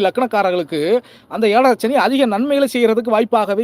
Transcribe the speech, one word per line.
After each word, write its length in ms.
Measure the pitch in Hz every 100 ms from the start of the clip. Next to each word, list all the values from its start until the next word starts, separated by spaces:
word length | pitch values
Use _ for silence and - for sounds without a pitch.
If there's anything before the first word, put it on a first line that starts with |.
| 190
லக்னக்காரர்களுக்கு 760 | 240 254 208 190 180 156 156 160 240 - - - 208
அந்த 100 | 220 220
ஏழரை 180 | 262 220
சனி 120 | 226 277 254
அதிக 200 | 269 254
நன்மைகளை 340 | 202 285 277 269
செய்யறதுக்கு 420 | 247 226 220 220 214
வாய்ப்பாகவே 480 | 233 233 202 202